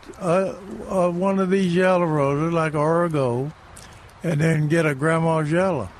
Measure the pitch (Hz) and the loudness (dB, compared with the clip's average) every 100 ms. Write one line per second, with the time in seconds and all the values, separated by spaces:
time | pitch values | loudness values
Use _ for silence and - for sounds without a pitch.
0 | - - 185 180 190 180 196 214 - 190 | -20 -8 -2 0 0 -6 -12 -14 -4 0
1 | 180 175 190 196 185 196 185 170 185 180 | 0 0 0 0 2 2 2 2 4 2
2 | 170 156 139 143 160 170 160 147 151 165 | 2 2 2 0 0 0 0 0 0 2
3 | 175 151 127 120 143 - - - - - | 0 0 0 -2 -4 -10 -20 -20 -20 -20
4 | - - 170 151 165 160 151 165 156 131 | -20 -8 -4 0 2 2 2 2 0 0
5 | 156 165 160 160 151 170 190 156 95 | 0 0 0 0 0 0 0 -2 -6